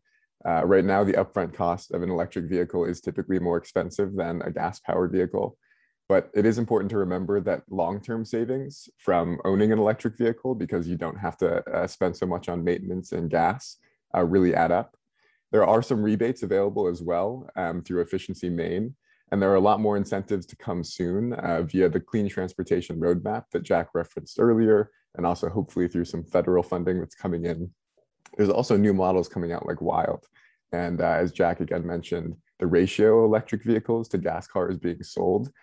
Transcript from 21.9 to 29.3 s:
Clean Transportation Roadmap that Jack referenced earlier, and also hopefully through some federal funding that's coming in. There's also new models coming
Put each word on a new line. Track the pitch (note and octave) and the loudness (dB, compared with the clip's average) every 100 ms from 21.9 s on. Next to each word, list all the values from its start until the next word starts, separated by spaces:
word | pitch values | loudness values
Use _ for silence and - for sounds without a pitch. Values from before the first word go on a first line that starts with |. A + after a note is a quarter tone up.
| F2 | 2
Clean | - A2+ G2+ | -2 -2 -2
Transportation | F#2+ F#2 - F2+ F#2 F2 E2 | -2 -6 -6 -2 -2 -2 -2
Roadmap | E2+ F2 F2+ A2+ - | 0 0 -2 -6 -6
that | - | -6
Jack | F#2 F2 E2+ | 0 0 0
referenced | E2+ E2+ - - - | -4 -6 -10 -8 0
earlier, | A#2 A2+ A2 G#2 G#2+ _ _ - | 4 4 6 4 2 _ _ -4
and | F2 | -2
also | F2 E2+ | -2 -2
hopefully | G2 D3+ - F2 | -4 -4 -2 -2
through | F2+ E2+ | -2 -4
some | F2 E2 | -6 -2
federal | F#2 F2 F2+ | 0 2 2
funding | E2+ F2+ F2 F2+ | 2 -2 -2 -2
that's | D#2+ - | -4 -8
coming | F#2+ E2+ E2+ | -6 -4 -4
in. | E2 F2 - _ _ _ _ - - | -6 -8 -14 _ _ _ _ -8 0
There's | G#2 | 2
also | G2+ B2+ G#2 | 2 2 4
new | G#2 | 4
models | F#2+ F#2 F#2 | 4 2 2
coming | E2+ | 0